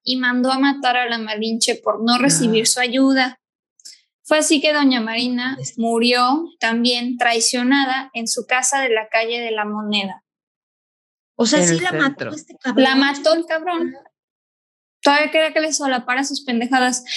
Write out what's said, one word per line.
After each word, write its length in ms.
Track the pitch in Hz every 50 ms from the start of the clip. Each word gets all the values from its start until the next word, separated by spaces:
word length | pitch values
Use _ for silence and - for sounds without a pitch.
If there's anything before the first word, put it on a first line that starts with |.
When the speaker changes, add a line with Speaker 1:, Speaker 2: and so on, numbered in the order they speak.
| -
Speaker 1:
y 120 | 247 254 254
mandó 340 | 254 247 247 247 247 262 262
a 60 | 262
matar 360 | 269 277 277 277 269 247 247
a 120 | 247 247 233
la 100 | 233 226
Malinche 640 | 220 214 214 214 220 226 226 233 - 247 226 - -
por 180 | 214 208 - 226
no 120 | 233 240
recibir 460 | 240 247 285 277 - 254 226 220 220 233
Speaker 2:
Ah. 40 |
Speaker 1:
su 120 | - - 247
ayuda. 640 | 247 247 226 262 269 269 269 262 254 254 247 _ _ _ _ _ _ _ _ _ - - - _ _ _ _ _ -
Fue 160 | - 311 311
así 220 | 302 311 320 277
que 120 | 311 302 302
doña 280 | 294 285 269 254 240
Marina 560 | 220 226 226 233 240 247 247 240 247 262 269 262
Speaker 2:
Es- 160 | - - - 233
Speaker 1:
murió 680 | 226 233 233 226 233 240 247 247 247 247 269 311 339 - - -
también 560 | - 226 226 233 240 247 240 240 240 247 254 240
traicionada 920 | 247 240 233 233 226 - - 247 247 247 277 277 277 254 262 269 277 277 -
en 140 | 233 226 220
su 180 | - - 208
casa 340 | - 254 254 254 - 277 269 269
de 80 | 247
la 180 | 220 220 214 214
calle 320 | - 226 226 226 233 240
de 100 | 240 226
la 140 | 220 214 214
Moneda. 580 | 214 208 214 214 208 208 202 196 190 185 - _ _ _ _ _ _ _ _ _ _ _ _ _ _ _ _ _ _ _ _ _ _ _
Speaker 2:
O 100 | - 233
sea, 140 | 226 294 294
Speaker 3:
En 60 | 349
Speaker 2:
sí 80 | 339 165 165
Speaker 3:
el 40 | 359
Speaker 2:
la 80 | 359
Speaker 3:
centro. 180 | - 156 - 269 277 - 135 113
Speaker 2:
mató 60 | -
este 200 | - - _ -
cabrón. 280 | - - 262 208 262 262
Speaker 1:
La 100 | 269 269
mató 400 | 269 277 277 277 285 - 311 320
el 100 | 330 330
cabrón. 480 | - 320 320 320 359 349 330 349 262 262 277 - _ _ _ _ _ _ _ _ _ _ _ _ _ _ _ _ _ _ _ -
Todavía 280 | 285 285 294 302 294
quería 220 | 302 320 320 311 302
que 80 | 320
le 120 | 311 320 302
solapara 520 | - 285 269 254 247 247 254 247 262 277
sus 200 | 277 285 - -
pendejadas. 600 | 262 240 233 240 247 269 262 247 254 254 - - - -